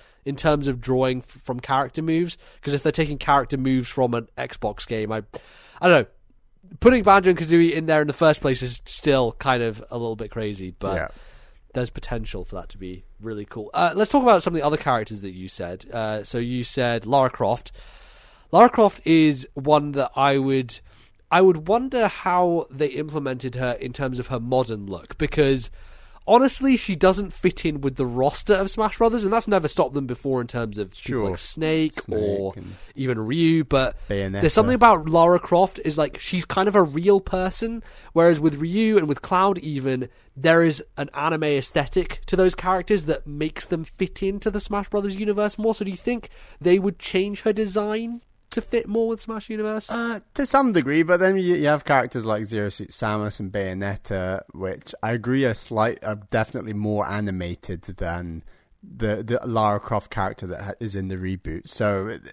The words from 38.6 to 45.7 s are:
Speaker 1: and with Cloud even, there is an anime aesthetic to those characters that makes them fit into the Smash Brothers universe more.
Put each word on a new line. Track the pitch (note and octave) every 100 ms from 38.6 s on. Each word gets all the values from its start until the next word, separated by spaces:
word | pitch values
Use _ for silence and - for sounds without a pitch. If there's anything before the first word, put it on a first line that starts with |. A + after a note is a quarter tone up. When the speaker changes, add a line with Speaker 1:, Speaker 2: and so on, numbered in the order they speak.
| E3 F#3+ A3 G#3+
Speaker 1:
and | D#3
with | C#3
Cloud | - F#3 G3 F#3
even, | D3+ C#3+ C3 C3 B2+ _ _ -
there | D#3+ E3
is | E3 D3 - -
an | C#3+
anime | C#3 D3+ D#3+
aesthetic | D3+ C#3+ - D#3 C#3 F#3+ F3 - -
to | F#3
those | F#3
characters | - F3+ F#3 F3 G#3
that | D3+ D3+ -
makes | D3 D#3 - -
them | E3+
fit | E3 - F#3 -
into | G3 G3 A3
the | G3+
Smash | - G3+ G3
Brothers | G#3 G3+ F#3+
universe | G#3 G3+ G#3 -
more. | A3